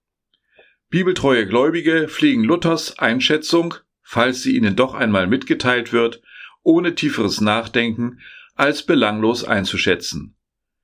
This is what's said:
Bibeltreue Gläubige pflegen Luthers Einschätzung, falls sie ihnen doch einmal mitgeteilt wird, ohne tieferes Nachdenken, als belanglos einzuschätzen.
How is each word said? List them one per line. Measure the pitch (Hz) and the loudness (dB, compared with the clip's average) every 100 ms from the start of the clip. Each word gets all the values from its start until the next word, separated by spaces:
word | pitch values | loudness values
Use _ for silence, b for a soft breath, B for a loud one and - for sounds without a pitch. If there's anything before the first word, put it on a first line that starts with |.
| _ _ _ b b b b b _ | _ _ _ b b b b b _
Bibeltreue | 170 185 - 139 127 98 | -2 0 0 2 2 2
Gläubige | 117 147 165 156 160 151 | 0 0 0 0 0 -2
pflegen | - 151 120 | 0 2 4
Luthers | 110 170 170 160 - - | 2 2 0 -2 -4 -4
Einschätzung, | 120 123 - 156 - 170 170 - _ _ | -2 0 0 -2 0 0 0 -6 _ _
falls | - 117 123 127 | -6 0 0 0
sie | 131 131 | -2 0
ihnen | 107 98 | 2 2
doch | 131 | 0
einmal | - 117 98 92 | 0 0 0 2
mitgeteilt | 135 - 160 127 123 117 | 0 -2 -2 0 -2 0
wird, | 117 117 - B B B B | 0 0 -4 B B B B
ohne | 160 165 175 170 | 2 2 2 -2
tieferes | 147 123 101 - | 0 2 2 2
Nachdenken, | 107 107 113 120 117 113 120 123 B B B - | 0 0 -2 -2 -2 -2 -6 -8 B B B -2
als | 139 147 - | 0 0 0
belanglos | 156 107 107 110 120 | 2 2 0 0 -2
einzuschätzen. | - 104 95 95 - 90 - 80 71 _ _ _ _ _ | -2 -2 -2 -2 0 0 -4 -10 -12 _ _ _ _ _